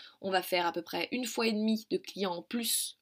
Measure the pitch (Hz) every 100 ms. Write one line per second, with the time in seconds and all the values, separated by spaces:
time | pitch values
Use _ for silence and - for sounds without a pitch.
0 | - - 190 190 180 180 170 170 165 175
1 | 170 247 247 - 226 214 220 220 - 180
2 | - 185 190 175 - 233 226 - - -